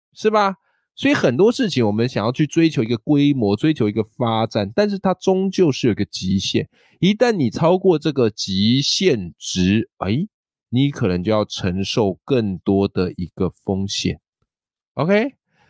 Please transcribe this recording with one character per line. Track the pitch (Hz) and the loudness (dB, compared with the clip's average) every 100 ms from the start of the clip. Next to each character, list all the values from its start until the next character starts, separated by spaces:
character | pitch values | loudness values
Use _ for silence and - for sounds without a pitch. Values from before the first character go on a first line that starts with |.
| _ | _
是 | - 220 | -4 0
吧？ | 214 196 190 _ _ _ - | 2 0 -2 _ _ _ -4
所 | 269 | 0
以 | |
很 | 147 139 123 | 2 2 4
多 | 214 | 2
事 | 247 220 | 2 -2
情 | 131 107 | 0 0
我 | |
们 | 104 123 | 0 -2
想 | 113 107 | -2 -4
要 | |
去 | 131 151 | -2 0
追 | 170 165 | 2 2
求 | 151 | 2
一 | 117 | -2
个 | 120 | -4
规 | - 147 143 | 0 2 2
模， | 135 104 104 | 2 0 2
追 | 156 | 0
求 | 156 107 | 0 0
一 | |
个 | 107 | 0
发 | 107 - 117 113 110 | -6 -4 -2 0 -2
展， | 113 98 | -2 -2
但 | 156 208 | 0 0
是 | 196 | 0
它 | 190 | -2
终 | 180 - 185 190 | -2 0 0 0
究 | 185 170 | 2 2
是 | 127 123 | 2 0
有 | |
一 | 101 | 0
个 | 98 | -4
极 | - 92 95 | -4 -2 -2
限。 | - 110 - _ _ _ | 0 -4 -4 _ _ _
一 | 180 | 0
旦 | 214 240 | 2 2
你 | 208 120 | 2 -2
超 | - 165 185 | 0 2 2
过 | 190 156 | 2 2
这 | 160 | 0
个 | 139 113 | 0 0
极 | - - 95 107 131 | -2 -4 0 2 2
限 | 143 - 185 120 87 - | 0 0 0 0 -4 -12
值， | - 92 92 107 - _ | -8 0 2 2 -2 _
哎， | 90 123 208 _ _ _ _ | -4 -4 -4 _ _ _ _
你 | 120 143 | 0 0
可 | 139 104 | 0 -2
能 | 90 | -2
就 | 90 | 0
要 | 107 104 | 0 -2
承 | - 98 92 | -4 -4 -4
受 | 98 - 101 87 - | -2 0 0 -2 -2
更 | 131 107 90 | -2 -2 -4
多 | - 98 98 | 0 2 2
的 | - 90 | -2 -4
一 | - 87 - | -4 -10 -6
个 | 90 | -6
风 | - - 95 98 | -4 -6 -4 -4
险。 | - 92 85 _ _ _ _ _ _ _ - | -4 -6 -6 _ _ _ _ _ _ _ -6
OK？ | 160 208 269 - _ _ _ | 0 0 0 -8 _ _ _